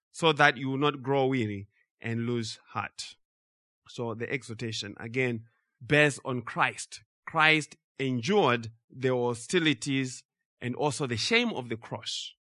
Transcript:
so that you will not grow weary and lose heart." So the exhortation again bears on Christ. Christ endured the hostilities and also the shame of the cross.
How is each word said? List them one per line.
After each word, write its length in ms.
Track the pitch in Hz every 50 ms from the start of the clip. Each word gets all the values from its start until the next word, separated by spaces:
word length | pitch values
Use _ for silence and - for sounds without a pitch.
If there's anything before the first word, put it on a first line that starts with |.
| _ _
so 200 | - - 170 160 151
that 220 | 139 147 147 151
you 120 | 170 139 131
will 100 | 135 135
not 240 | 147 147 143 139
grow 240 | 120 131 139 139 131
weary 400 | 131 135 127 110 104 104 98 98 - _ _ _ _ _ _
and 260 | - 117 117 117 117
lose 340 | 120 120 117 113 110 - - _ -
heart." 480 | - 113 95 - _ - - - - _ _ _ _ _ _ _ _ _ _ _ _ _ _ -
So 260 | - - 120 117 110
the 160 | 110 117 -
exhortation 600 | - 113 - - 113 113 123 113 113 113 107 101 - -
again 460 | 90 117 117 131 131 123 120 110 113 _ _ _ _ _ _ -
bears 400 | 127 107 147 147 147 147 127 - -
on 180 | 135 127 123
Christ. 600 | 113 - - 175 143 127 110 - - - - - _ _ _ _ -
Christ 500 | - - 160 156 156 156 156 147 - - _ _ _ _ -
endured 720 | 139 131 127 123 110 147 208 208 175 131 120 120 113 110 - _ _ _
the 180 | - 131 127 131
hostilities 1120 | 127 123 120 120 120 113 - - - 180 160 156 139 - - 143 135 135 131 127 127 - - _ _ _ _ _ _ -
and 120 | - 120 123
also 300 | - 147 147 135 - 151
the 100 | 123 120
shame 340 | 110 - - 226 233 247 233
of 180 | 180 123 127 117
the 80 | 117
cross. 560 | 110 - - - - - - - - - - - _ _